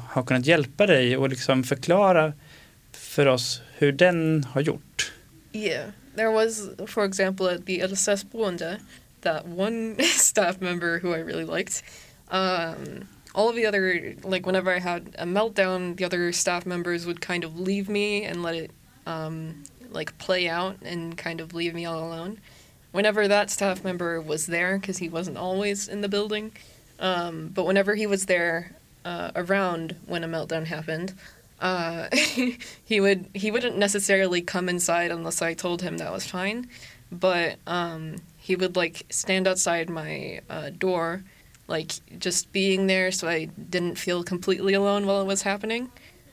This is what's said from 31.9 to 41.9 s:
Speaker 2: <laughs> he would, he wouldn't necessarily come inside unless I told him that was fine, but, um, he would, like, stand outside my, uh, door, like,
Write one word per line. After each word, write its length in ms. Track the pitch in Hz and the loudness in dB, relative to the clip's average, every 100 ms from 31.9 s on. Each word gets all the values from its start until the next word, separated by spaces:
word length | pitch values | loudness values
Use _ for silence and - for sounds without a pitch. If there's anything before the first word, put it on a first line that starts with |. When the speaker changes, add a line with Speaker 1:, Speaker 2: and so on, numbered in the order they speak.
| 165 - | -4 0
Speaker 2:
<laughs> 760 | 277 294 240 247 - - - - | 2 2 2 -2 -2 -12 -12 0
he 140 | 214 | 4
would, 240 | 196 190 - | 4 4 0
he 180 | 196 214 | -6 -2
wouldn't 260 | 233 240 196 | 0 0 2
necessarily 640 | 202 202 202 190 190 175 | 2 2 2 4 4 2
come 280 | 175 180 180 | 0 -2 0
inside 400 | 175 175 170 170 | 0 2 2 2
unless 300 | 170 165 - | -2 -4 -2
I 140 | 165 165 | -2 -2
told 260 | 180 175 | -2 -2
him 160 | 180 165 | -4 -6
that 140 | 160 | -6
was 120 | - - | -6 -6
fine, 420 | 180 190 233 247 - - - - | -4 -4 -4 -8 -14 -20 -20 -16
but, 460 | 175 185 175 165 - - | 0 2 2 0 -4 -4
um, 480 | 175 170 160 160 - - - - | -2 -2 -6 -8 -10 -14 -12 -4
he 80 | 185 | 0
would, 200 | 185 180 | 0 0
like, 260 | 170 - - | -2 -2 -8
stand 380 | - - 190 185 | -4 0 2 4
outside 420 | 185 175 170 165 | 2 2 0 -2
my, 500 | 160 156 156 - - - | -6 -6 -8 -8 -10 -10
uh, 200 | 160 147 175 | -10 -8 -2
door, 420 | 185 180 165 185 190 - - - - | 0 0 0 -4 -10 -20 -20 -18 -6
like, 240 | 160 160 | -4 -4